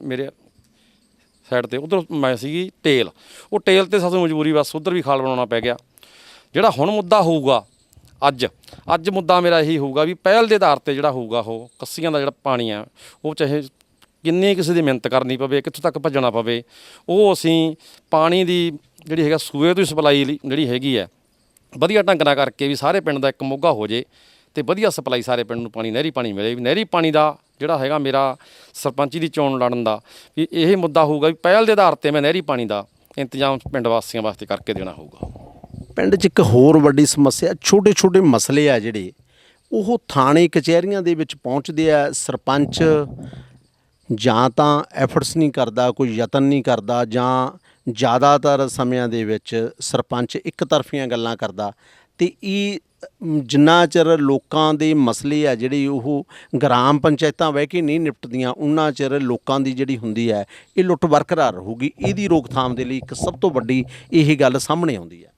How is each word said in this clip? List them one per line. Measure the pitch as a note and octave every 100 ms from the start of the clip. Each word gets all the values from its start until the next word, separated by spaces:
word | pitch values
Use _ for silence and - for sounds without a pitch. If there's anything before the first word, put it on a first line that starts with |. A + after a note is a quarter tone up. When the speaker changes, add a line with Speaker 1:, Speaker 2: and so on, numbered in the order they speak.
Speaker 1:
ਮੇਰੇ | C3+ B2+ C3+ _ _ _ _ _ _ _ _ _ _ _ -
ਸਾਈਡ | B2 A#2
'ਤੇ, | B2+
ਉੱਧਰ | D#3 F#3+ D#3+
ਮੈਂ | D#3 C3+ A#2
ਸੀਗੀ | C3+ E3 F#3 _
ਟੇਲ, | D#3 C3 F#2 _ - - -
ਉਹ | G#3
ਟੇਲ | - F#3+ F#3+
'ਤੇ | G3+
ਸਾਨੂੰ | F3 F#3
ਮਜਬੂਰੀ | E3 D#3 D3+
ਬਸ | D3+ C#3 D#3+
ਉੱਧਰ | D#3
ਵੀ | F3+
ਖਾਲ | C#3 C3+
ਬਣਾਉਣਾ | C3 B2+ A#2
ਪੈ | A#2
ਗਿਆ। | A#2+ A#2+ _ _ - _ - - _
ਜਿਹੜਾ | E3 G#3+
ਹੁਣ | B2+ E3
ਮੁੱਦਾ | G#3+ F3 G#3+
ਹੋਊਗਾ | E3+ D#3+ C3+ A#2+ - _ _ _ _ - C#3
ਅੱਜ, | C3 B2 _ - - - E3
ਅੱਜ | F3
ਮੁੱਦਾ | F#3+ E3+ F3+
ਮੇਰਾ | F3 E3+
ਇਹੀ | D#3 D#3+
ਹੋਊਗਾ | C#3 C3+
ਵੀ | D#3+
ਪਹਿਲ | F3+ F#3 A3 A3+
ਦੇ | G#3+
ਆਧਾਰ | F3 C3+
'ਤੇ | - C#3
ਜਿਹੜਾ | D3
ਹੋਊਗਾ, | B2+ A2+ A#2
ਉਹ | A2 A2+ A#2+ _
ਕੱਸੀਆਂ | B2+ - D#3+
ਦਾ | D3
ਜਿਹੜਾ | C#3 -
ਪਾਣੀ | C#3 B2 A2+
ਆ, | G#2 - _ - _ D3+
ਉਹ | D#3
ਚਾਹੇ | C#3 D3 C3+ _ _ _ _ _
ਕਿੰਨੀ | E3 F3 G3+ F#3+
ਕਿਸੇ | D#3+
ਦੀ | E3+
ਮਿਹਨਤ | D3 B2+ A#2+
ਕਰਨੀ | C3 B2+ B2+
ਪਵੇ, | C3+ C#3
ਕਿੱਥੋਂ | C3+ -
ਤੱਕ | E3+ D3
ਭੱਜਣਾ | D#3 C3+ B2
ਪਵੇ, | A2+ A2+ A#2+ - - - - -
ਉਹ | F#3 G3+
ਅਸੀਂ | F3+ E3 E3 D#3+ D#3 - - -
ਪਾਣੀ | D#3 E3 F#3
ਦੀ | F3 F3 E3+ D3 _ _ -
ਜਿਹੜੀ | D#3+
ਹੈਗਾ | D3+ D#3
ਸੂਏ | - C#3+ E3
ਤੋਂ | F3+
ਹੀ | E3
ਸਪਲਾਈ | D#3 D3 C#3+ C3+
ਲਈ | D3 C#3
ਜਿਹੜੀ | C#3+ C3
ਹੈਗੀ | B2 C3+ A#2
ਹੈ, | F2 _ _ _ _ _ _ C3
ਵਧੀਆ | E3 G#3+
ਢੰਗ | F#3+ E3+
ਨਾਲ | D3 C#3
ਕਰਕੇ | B2+ - C#3
ਵੀ | C#3
ਸਾਰੇ | C#3+ F#3+
ਪਿੰਡ | D#3+ C#3
ਦਾ | C3+
ਇੱਕ | -
ਮੋਗਾ | C3+ C#3 E3
ਹੋ | A#2 G#2
ਜੇ | A#2 - _ _ _ _
ਤੇ | D3+
ਵਧੀਆ | B2+ F#3+ G#3+
ਸਪਲਾਈ | D#3 C3 B2+
ਸਾਰੇ | A2+ A#2+
ਪਿੰਡ | A2+ A#2
ਨੂੰ | A#2
ਪਾਣੀ, | A2+ A2+
ਨਹਿਰੀ | A#2 D3+
ਪਾਣੀ | C3 A#2
ਮਿਲੇ। | G2 A2 A#2+
ਵੀ |
ਨਹਿਰੀ | B2 F3
ਪਾਣੀ | - F3 D#3+
ਦਾ | D3+ D3+ C#3+ _ -
ਜਿਹੜਾ | D3+ D#3
ਹੈਗਾ | C3+ D3+
ਮੇਰਾ | C3+ C3+ C3+ B2+ - - -
ਸਰਪੰਚੀ | - C#3+ B2+ C#3+ D#3+
ਦੀ | D#3+
ਚੋਣ | D3+ C#3 C3
ਲੜਨ | B2 B2
ਦਾ | A2+ G#2 _ - - -
ਵੀ | E3
ਇਹ | E3+ E3 F#3+
ਮੁੱਦਾ | E3+ D#3+
ਹੋਊਗਾ | D3+ D3+ D#3
ਵੀ |
ਪਹਿਲ | D#3+ F3 G#3 A3
ਦੇ |
ਆਧਾਰ | G#3 F3+
'ਤੇ | D3 D3
ਮੈਂ | D3+
ਨਹਿਰੀ | C#3+ F3+
ਪਾਣੀ | D3+ B2+ A2+
ਦਾ | G#2 G2+ _ _ -
ਇੰਤਜ਼ਾਮ | C3 C3+ C#3 C3+
ਪਿੰਡ | - C3 A#2
ਵਾਸੀਆਂ | A2+ - A#2
ਵਾਸਤੇ | G#2+ - G#2
ਕਰਕੇ | G2+ -
ਦੇਣਾ | G2 F#2
ਹੋਊਗਾ। | D2+ D2+ - - - - - - - - -
Speaker 2:
ਪਿੰਡ | F#3+ F#3+
'ਚ | F#3
ਇੱਕ | -
ਹੋਰ | A2+ A#2+ C#3+ D#3
ਵੱਡੀ | D3 C#3 C#3+
ਸਮੱਸਿਆ, | D3 C#3 - E3+ F#3+
ਛੋਟੇ-ਛੋਟੇ | - G3+ G3+ - F#3 F#3
ਮਸਲੇ | E3 A2+ - C#3 D3
ਆ | A#2+
ਜਿਹੜੇ, | A2 G#2+ F#2 - _ _ _ _ -
ਉਹ | A3 G3+ A#3 _
ਥਾਣੇ | C#3 C3 D#3 E3+
ਕਚਹਿਰੀਆਂ | E3 D3 E3+ F#3+ G3
ਦੇ | F3 D#3+
ਵਿੱਚ | D3+ C#3+
ਪਹੁੰਚਦੇ | B2 C#3 - D#3 D#3+
ਆ। | D3 C#3+
ਸਰਪੰਚ | - - B2+ - C#3 C3 - D#3+ D3+ C3+ - - - - _ _ _ _ _ -
ਜਾਂ | G#2+ B2 A2 B2+
ਤਾਂ | C3 D3 D3 -
ਐਫਰਟਸ | - C3+ D#3+ C3+ E3
ਨਹੀਂ | D3+
ਕਰਦਾ, | C3+ A#2 A2+ B2
ਕੋਈ | - B2+ A2
ਯਤਨ | A#2 C#3
ਨਹੀਂ | C#3 C#3+
ਕਰਦਾ, | C3 A#2 G2+ A#2+ A#2
ਜਾਂ | A#2+ B2+ B2+ B2+ - _ _ B2+
ਜ਼ਿਆਦਾਤਰ | A2 B2+ B2 C#3+ C#3+ D3 C#3 C3
ਸਮਿਆਂ | - B2 B2+ A#2+
ਦੇ | A2+
ਵਿੱਚ | G#2+ G#2+ - A2+ A#2 -
ਸਰਪੰਚ | - A#2+ - A#2+ A#2+ D#3 -
ਇੱਕ | -
ਤਰਫੀਆਂ | E3+ D3+ - C#3+ B2+
ਗੱਲਾਂ | A#2+ A2+ A2+
ਕਰਦਾ। | G#2+ F#2+ G2+ - _ _ _ -
ਤੇ | F3 -
ਇਹ, | G3+ G3+ G3+ G3 _ _ - _
ਅਮ, | E3+ D3+
ਜਿੰਨਾ | A#2+ C#3+ D3+ E3+ E3
ਚਿਰ | F3 D#3+ D#3+
ਲੋਕਾਂ | C#3 C3+ - D3+ D#3
ਦੇ | D3+ D#3
ਮਸਲੇ | D3+ B2 A2 C#3+ D3+ D3
ਆ | A#2
ਜਿਹੜੇ, | B2+ C#3+ C#3
ਉਹ | C#3 C3 C#3+ - - - B2
ਗ੍ਰਾਮ | C#3+ B2 C3 D3
ਪੰਚਾਇਤਾਂ | D#3 D3 D3+ - D#3+
ਬਹਿ | C#3+ D3
ਕੇ | F3
ਨਹੀਂ | D3+ D#3+
ਨਿਪਟਦੀਆਂ, | D#3 - B2+ B2+ B2+
ਉਨਾ | - D3 D#3 D3+
ਚਿਰ | C3 C3+ C#3+
ਲੋਕਾਂ | B2+ A#2+ - C3+
ਦੀ | C3+
ਜਿਹੜੀ | B2+ C3+ B2
ਹੁੰਦੀ | A2 G#2+ A#2
ਹੈ, | G#2 G2 - _ -
ਇਹ |
ਲੁੱਟ | F#3 E3 E3+
ਬਰਕਰਾਰ | D3 C#3+ D#3+ C3
ਰਹੂਗੀ। | F2+ F#2+ A#2 C#3+ - F#3+
ਇਹਦੀ | F#3 G3
ਰੋਕਥਾਮ | D#3+ B2 C3+ B2+ B2
ਦੇ | B2
ਲਈ | C3
ਇੱਕ | -
ਸਭ | C3 F3+ C3
ਤੋਂ | F#3
ਵੱਡੀ | C3 A2+ C3 A#2+ - -
ਇਹ | E3+ D3 D3
ਗੱਲ | C3 C3
ਸਾਹਮਣੇ | - D#3+ E3+ G#2
ਆਉਂਦੀ | E2+ E2+
ਹੈ। | -